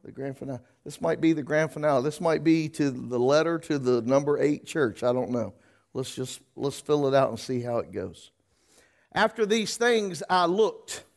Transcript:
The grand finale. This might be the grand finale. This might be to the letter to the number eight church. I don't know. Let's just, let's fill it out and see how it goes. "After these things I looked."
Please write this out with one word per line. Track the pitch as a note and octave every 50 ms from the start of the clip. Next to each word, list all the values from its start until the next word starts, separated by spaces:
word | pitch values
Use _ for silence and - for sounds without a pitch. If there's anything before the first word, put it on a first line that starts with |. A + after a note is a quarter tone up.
| _
The | - G#2+
grand | B2 C3+ C#3 C3+ -
finale. | C#3+ C3+ C3+ B2 - _ _ _ _
This | - C#3+ -
might | - E3 D#3+ D#3
be | D#3 D#3+ E3
the | D3+ C#3+
grand | B2+ D3 D3+ D#3+ D3+ -
finale. | D#3+ D3+ D3+ C#3+ B2+
This | B2 D3+ D3 -
might | F3+ E3 D#3+ - D3
be | E3+ D#3+ E3 D#3 D#3
to | - - D3+ C#3
the | B2+ A#2+ B2 A#2+ B2 B2
letter | B2 B2+ C#3+ D3+ D#3+ E3 E3+ E3
to | - - D#3 C#3+
the | C3 B2 B2 A#2+ A2
number | A#2+ C3+ C#3 D3 D3 D3 C#3
eight | C#3 D3 D3 C#3 -
church. | - - E3 C#3+ A2+ G2+ - -
I | B2
don't | B2 B2+ B2+ -
know. | B2 B2 A2 G2 G2 _ _ _ _ _ _ _ _
Let's | B2 C3 C3 -
just, | - C3 B2+ - - _ _ _
let's | - B2+ C#3 C3+ -
fill | - - D3 D3 C#3+ C3+
it | C3+
out | C3+ C3+ B2+
and | A2+ A2+
see | - - C3 B2
how | A#2+ B2 A#2+ A#2
it | F2 D2+
goes. | F#2 G#2 F2+ F#2 E2+ - - - _ _ _ _ _ _ _ _ _ _ _ _ _ _ _ _
"After | _ F3+ G#3 A3 - - A3
these | G3 G#3+ A#3 G#3+ - -
things | - A#3 A#3+ A#3+ A3+ G#3 G3 F3 C#3+ - -
I | F#3 F3+ F3+
looked." | E3+ F3+ G3+ A3 F#3 - - - - - - - _ _